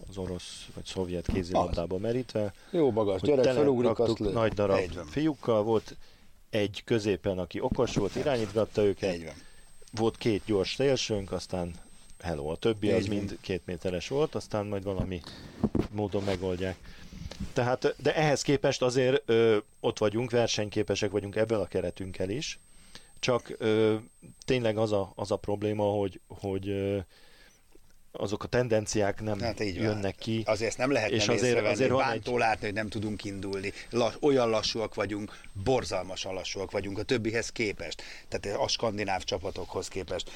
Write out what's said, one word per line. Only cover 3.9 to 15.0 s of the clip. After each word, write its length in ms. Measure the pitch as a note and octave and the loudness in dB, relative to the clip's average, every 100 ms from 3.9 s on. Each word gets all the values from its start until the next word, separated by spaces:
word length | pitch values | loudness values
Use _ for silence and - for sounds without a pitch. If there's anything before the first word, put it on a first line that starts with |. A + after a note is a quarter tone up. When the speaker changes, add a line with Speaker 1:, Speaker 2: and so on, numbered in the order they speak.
| A2 | 4
Speaker 1:
raktuk 200 | A2+ A2 | 2 2
Speaker 2:
lő. 120 | G#2 | 0
Speaker 1:
nagy 220 | A2 A2 | 2 2
darab 260 | G2+ G2+ F#2+ | 4 4 4
Speaker 2:
Így 160 | F#2 E2 | 2 -6
van. 100 | D#2 | -6
Speaker 1:
fiúkkal, 580 | C#3 D#3 C#3 - A2 | -2 0 0 2 2
volt 320 | G#2+ A2 - - - - - - - | 4 2 0 -10 -18 -20 -20 -20 -4
egy 320 | A2 G2+ G#2+ - | 0 0 -2 0
középen, 540 | A#2 G#2 F#2 G#2 F#2 | 0 2 0 0 -2
aki 200 | F2 G2 | -4 -4
okos 360 | B2+ - A#2 - | -2 0 0 0
volt, 200 | G2 B2 | -2 0
irányítgatta 680 | D3 B2+ G#2+ G#2+ G2+ - | 0 0 0 0 0 4
őket, 320 | G2+ F#2 G2 E2+ | 2 2 -2 -4
Speaker 2:
Így 100 | D#2+ | -8
van. 80 | C#2+ - - - - - | -14 -18 -20 -20 -20 -10
Speaker 1:
volt 260 | A2 A2+ - | 0 0 2
két 240 | A#2+ G2 - | 0 0 2
gyors 300 | G2+ F2+ - | 0 0 0
szélsőnk, 560 | C#3 B2+ - G#2 F#2+ | 2 2 0 -4 -4
aztán 420 | F#2 - F#2 F2 E2 - - - - | -6 -4 -4 -4 -8 -16 -20 -18 -10
hello, 280 | E2+ D#2 D2 | -6 -4 -4
a 80 | E2+ | -2
többi 320 | A#2 G#2+ G#2 | 0 0 2
Speaker 2:
Így 60 | |
Speaker 1:
az 140 | A2+ G#2 | 2 2
Speaker 2:
van. 80 | G2+ | -2
Speaker 1:
mind 220 | G2 - | -4 -6
két 200 | - F2+ - | -6 -6 -6
méteres 420 | F2 F#2+ F2+ - | -6 -2 -2 -2
volt, 280 | C#3 D#3 A2 | -2 0 -4
aztán 300 | - G#2+ G#2 | -4 -4 -2
majd 180 | G2+ | -4
valami 380 | F#2+ F#2 | -2 -4